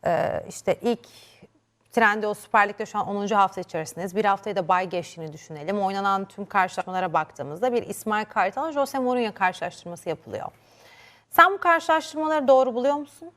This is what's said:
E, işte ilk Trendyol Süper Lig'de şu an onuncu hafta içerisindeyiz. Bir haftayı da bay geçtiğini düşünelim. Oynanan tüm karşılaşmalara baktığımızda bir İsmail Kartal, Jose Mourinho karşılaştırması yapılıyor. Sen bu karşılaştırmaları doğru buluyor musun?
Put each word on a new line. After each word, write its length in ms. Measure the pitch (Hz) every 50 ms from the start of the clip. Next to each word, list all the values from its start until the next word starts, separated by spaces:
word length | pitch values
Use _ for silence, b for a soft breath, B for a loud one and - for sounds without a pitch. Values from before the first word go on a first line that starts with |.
| -
E, 380 | - 170 156 156 - - 85 - -
işte 260 | - - - - 180 -
ilk 180 | - 233 233 - - - - - - - _ _ - - _ _ _ _ _ _ _ _
Trendyol 420 | - 240 226 208 208 220 214 208 208
Süper 360 | 208 - - - 220 202 202
Lig'de 160 | 208 - 214
şu 140 | 202 - 208
an 80 | -
onuncu 280 | 175 202 202 202 202 220
hafta 260 | 202 196 185 185 190
içerisindeyiz. 540 | 180 - - 165 156 156 - 165 175 196 175
Bir 100 | 202 208
haftayı 300 | 202 196 190 196 220 202
da 120 | 196 180
bay 220 | 156 185 180 185 175
geçtiğini 440 | 175 175 165 - - 170 160 156 147
düşünelim. 480 | 160 - - 160 147 147 160 202 208
Oynanan 440 | 196 190 196 196 196 196 196 196 196
tüm 200 | 190 - - 202
karşılaşmalara 680 | - - 202 185 185 - - 180 - 185 185 185 180 156
baktığımızda 600 | 160 156 - - - 135 139 147 170 214 254 240
bir 100 | 233 -
İsmail 380 | - 202 - - 220 214 208 214
Kartal, 460 | 214 - 220 190 190 - 277 285 320
Jose 280 | 294 285 277 262 - 269
Mourinho 340 | 254 247 254 247 233 214 -
karşılaştırması 760 | - 196 185 180 - 165 170 170 - - 175 175 165 - -
yapılıyor. 380 | 156 - _ - 98 107 - - _ b b b b b b b b b b b b b b b
Sen 240 | - - 330 370 392
bu 40 |
karşılaştırmaları 920 | 381 - 359 339 330 320 - 320 320 - - - 302 311 311 311 302 277
doğru 260 | 254 269 262 262 262 233
buluyor 220 | 240 247 277 285
musun? 360 | 294 294 - - - 330 339 _